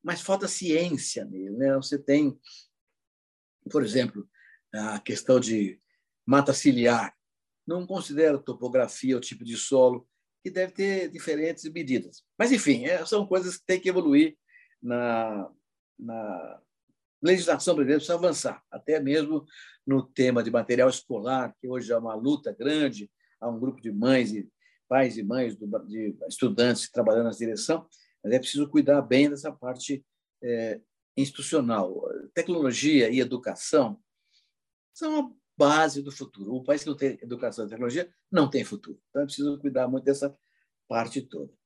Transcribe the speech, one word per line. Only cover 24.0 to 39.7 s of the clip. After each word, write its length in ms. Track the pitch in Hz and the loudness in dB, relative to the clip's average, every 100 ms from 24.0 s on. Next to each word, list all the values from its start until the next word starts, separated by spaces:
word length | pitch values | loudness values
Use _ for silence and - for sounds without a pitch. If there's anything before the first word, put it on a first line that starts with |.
| 120 131 107 | 4 4 2
e 180 | 107 - _ _ _ _ | -4 -10 _ _ _ _
pais 320 | 131 127 110 | 2 2 0
e 60 | |
mães 320 | 101 127 120 101 | -4 -2 -2 -6
do, 100 | 107 110 92 | -6 -8 -6
de 320 | 110 104 - - | -8 -8 -8 -12
estudantes 640 | - 123 101 120 117 - | -2 0 4 2 2 -4
trabalhando 360 | 117 110 113 117 | 0 2 2 0
nessa 120 | 107 | -4
direção, 480 | 113 107 - 165 - _ _ _ | -6 -4 -2 -4 -4 _ _ _
mas 120 | 104 | 0
é 60 | 127 | 0
preciso 300 | 127 143 143 | 0 -4 2
cuidar 320 | 151 135 143 | 2 6 4
bem 280 | 117 127 147 | 6 4 4
dessa 200 | 139 151 | 0 -10
parte, 560 | 139 127 123 - 139 _ _ _ _ | -10 -10 -8 -6 -8 _ _ _ _
é, 380 | 123 117 113 - _ _ _ - | -4 -4 -4 -8 _ _ _ -4
institucional. 880 | 139 - - 160 120 110 92 92 - - - | -4 -4 -2 0 2 0 -2 -4 -8 -8 -6
Tecnologia 760 | - 170 170 135 120 143 147 113 | -6 -2 0 0 0 4 4 4
e 120 | 127 | 2
educação 760 | 123 123 - - - 156 117 104 _ _ _ _ _ _ _ _ _ | 0 -2 -6 -8 2 2 2 -4 _ _ _ _ _ _ _ _ _
são 260 | - 311 302 | -8 -2 -2
a 240 | 262 - _ - | -4 -10 _ 2
base 460 | 143 151 156 139 | 4 6 2 0
do 100 | 139 | -10
futuro. 440 | 139 135 98 98 127 | -14 -16 -12 -8 -6
O 80 | |
país 180 | 131 147 | 0 0
que 80 | 151 | 0
não 80 | 139 | -2
tem 200 | 135 117 | -2 -2
educação 440 | 120 120 120 104 104 | -10 -6 -6 -6 -10
e 40 | |
tecnologia 420 | 113 120 143 175 _ _ | -6 -6 -4 -8 _ _
não 180 | 180 139 | 2 2
tem 140 | 131 | 0
futuro. 360 | - 101 - - _ | -4 -10 -12 -20 _
Então, 120 | 139 | -6
é 40 | 143 | -6
preciso 340 | 139 147 143 | -4 -4 -2
cuidar 280 | 143 | -4